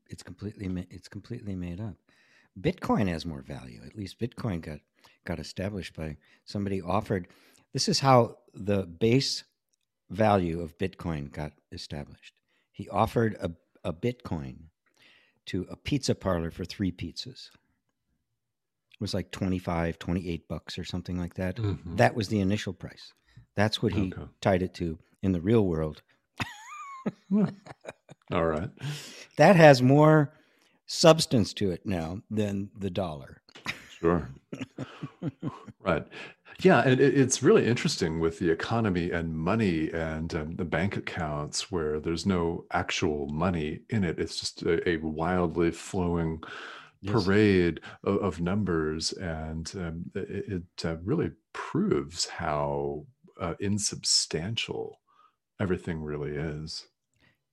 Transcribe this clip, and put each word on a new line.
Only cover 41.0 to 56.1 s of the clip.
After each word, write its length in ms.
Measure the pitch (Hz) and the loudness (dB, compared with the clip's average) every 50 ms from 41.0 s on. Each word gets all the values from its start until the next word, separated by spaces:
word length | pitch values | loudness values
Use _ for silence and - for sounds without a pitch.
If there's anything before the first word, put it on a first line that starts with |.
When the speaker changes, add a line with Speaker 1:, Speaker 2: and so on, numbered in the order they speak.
| - - - - 82 78 76 73 73 71 - - - - - | -8 -8 -8 -6 -6 -4 -4 -6 -6 -6 -6 -8 -6 -4 -4
Speaker 2:
where 260 | 87 80 76 76 76 | -4 -2 -2 -2 -2
there's 280 | 76 82 82 82 80 | -2 -2 -4 -2 0
no 400 | 98 95 90 85 85 85 87 - - | 0 0 2 0 0 -2 -4 -6 -4
actual 580 | - 90 87 - - - - 82 76 73 71 69 | -2 -2 -2 -2 -2 -2 -2 -2 -2 -2 -4 -6
money 520 | 73 76 82 95 92 82 76 76 80 - - - | -4 -2 -2 0 0 -2 -2 -4 -6 -8 -8 -4
in 160 | - 110 95 | -2 0 0
it. 140 | 85 76 - | 0 -2 -2
It's 200 | 85 80 - - | -4 -6 -6 -8
just 220 | - - - - - | -8 -8 -8 -4 -2
a, 240 | - 85 85 - 92 | 0 0 2 2 0
a 100 | 85 80 | 0 0
wildly 720 | 80 80 78 76 82 85 92 90 90 87 78 85 85 85 | -2 -4 -4 -2 0 0 2 2 2 2 2 2 2 2
flowing 720 | 80 - - - - 98 90 87 85 85 82 80 80 78 - - - - - - - - - - _ _ - | 0 -2 -6 -6 -4 -2 0 0 0 0 0 -2 -4 -6 -10 -14 -14 -14 -14 -16 -16 -18 -20 -20 _ _ -6
Speaker 1:
Yes. 100 | 95 104 120 92 | -2 0 2 2
Speaker 2:
parade 560 | 92 98 104 107 104 98 92 87 85 80 - - - - - - | 4 4 6 6 6 6 6 4 4 2 -2 -6 -16 -18 -8 -4
of, 140 | - 98 101 | -2 0 0
of 220 | 101 98 82 82 87 | 0 -2 -2 -2 -2
numbers, 680 | 87 92 107 104 90 87 80 78 78 78 82 82 - - | -2 0 0 0 0 0 0 0 -2 -2 -4 -4 -6 -6
and, 580 | - 92 87 80 80 80 78 80 80 82 - - | -6 -6 -6 -6 -6 -8 -8 -8 -8 -8 -8 -8
um, 300 | 101 90 82 80 82 87 - - | -8 -8 -6 -6 -8 -10 -10 -8
it, 480 | 101 95 - 92 101 - - 101 90 85 - _ - | -8 -8 -8 -8 -8 -6 -6 -6 -8 -8 -10 _ -8
it, 60 | - | -6
uh, 120 | 85 82 82 87 | -6 -6 -4 -4
really 280 | 95 127 175 - - - - _ _ - | -2 -2 0 -2 -2 -4 -8 _ _ -14
proves 720 | - - - - 139 202 208 - 71 69 71 85 - - | -12 -10 -4 -2 0 0 2 2 0 0 -2 -6 -6 -6
how, 800 | - - - 82 80 76 73 73 71 71 71 71 71 71 76 73 - _ _ _ - _ - | -6 -6 -4 -4 -2 0 0 0 0 -2 -2 -2 -4 -6 -8 -10 -14 _ _ _ -20 _ -8
uh, 140 | 95 85 - - | -6 -6 -4 -4
insubstantial 1400 | 101 101 101 104 101 - - - - - - - - - - 80 80 98 117 - - - - - - - - - _ _ _ _ _ _ _ _ _ _ _ - | -2 -2 -2 -2 -2 -4 -6 -4 -2 0 2 2 0 0 -2 -4 -4 -4 -4 -4 -4 -4 -6 -6 -8 -8 -10 -16 _ _ _ _ _ _ _ _ _ _ _ -4
everything 440 | 110 90 92 87 - - 87 80 78 | -2 0 0 -2 -2 -4 -6 -6 -4
really 300 | 76 | -6